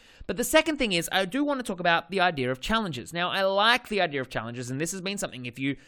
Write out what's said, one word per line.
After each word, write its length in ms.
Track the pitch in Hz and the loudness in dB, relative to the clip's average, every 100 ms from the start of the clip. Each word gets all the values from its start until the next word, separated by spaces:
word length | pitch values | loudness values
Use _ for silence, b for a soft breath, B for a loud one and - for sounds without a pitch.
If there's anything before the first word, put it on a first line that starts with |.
| b b - | b b -8
But 100 | 180 | -6
the 60 | |
second 340 | 240 311 320 302 | 4 4 4 0
thing 160 | 226 | 2
is, 160 | 175 160 | 0 2
I 140 | 185 190 | 0 0
do 180 | 262 | 0
want 160 | 294 269 | -2 -2
to 40 | |
talk 160 | 233 180 | -4 0
about 300 | 175 165 - | 2 2 2
the 120 | 190 | 2
idea 300 | 180 147 123 | 2 2 -2
of 100 | 131 | -2
challenges. 520 | - 226 202 123 107 | 0 0 0 -6 -6
Now, 160 | 170 175 | -4 -2
I 140 | 175 | 2
like 460 | 190 196 220 247 - | 2 4 6 4 2
the 120 | 196 | 0
idea 200 | 170 143 | 0 0
of 80 | 123 | -4
challenges, 400 | 127 113 120 123 | -4 -6 -6 -6
and 100 | 131 | -4
this 120 | 170 | -4
has 100 | 190 | -4
been 160 | 190 196 | -6 -6
something, 280 | 165 - 123 | -6 -8 -10
if 140 | 131 | -4
you, 160 | 135 135 | -2 -2